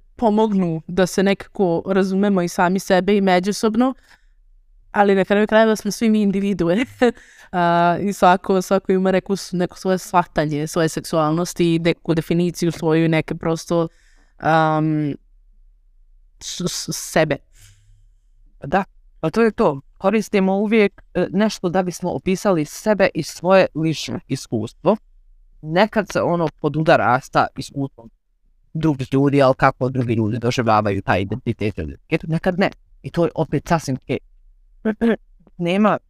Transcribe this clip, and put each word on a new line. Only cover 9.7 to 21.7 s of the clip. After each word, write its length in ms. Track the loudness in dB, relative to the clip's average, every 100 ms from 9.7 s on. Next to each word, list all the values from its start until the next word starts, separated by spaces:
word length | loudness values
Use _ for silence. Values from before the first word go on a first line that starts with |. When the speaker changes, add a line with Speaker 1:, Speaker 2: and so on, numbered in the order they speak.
| -4
Speaker 1:
svoje 200 | -2 -2
shvatanje 680 | 0 0 0 -2 -2 -4 -4
svoje 220 | -2 -2
seksualnosti 840 | -2 -4 -2 0 0 -2 -2 0
i 40 | 0
neku 360 | 0 -2 -2
definiciju 580 | -2 -2 -2 -2 -2 -4
svoju 320 | -2 0 2
i 40 | 2
neke 260 | 0 -2
prosto, 540 | -6 -4 -4 -2 -2 -2 _ _ _ _ -6
am, 760 | 0 2 2 0 0 -2 -4 -8 _ _ _ _ _ _ _ _ _ _ _ -20
s-, 280 | -14 -8 -8
s-, 240 | -8 -10
sebe. 440 | -10 -2 0 0 -2 _ _ -20 -20 _ -20 _ _ _ _ _ _
Speaker 2:
Da, 200 | -4 -4 -4 _ _ _
pa 100 | -2
to 120 | 2
je 80 | 2
to. 300 | 2 0 0 -10 -4
Koristimo 580 | 0 0 0 0 2 0
uvijek, 460 | 2 2 2 0 -8
e, 120 | -4 -2
nešto 380 | 0 0 -2
da 140 | -2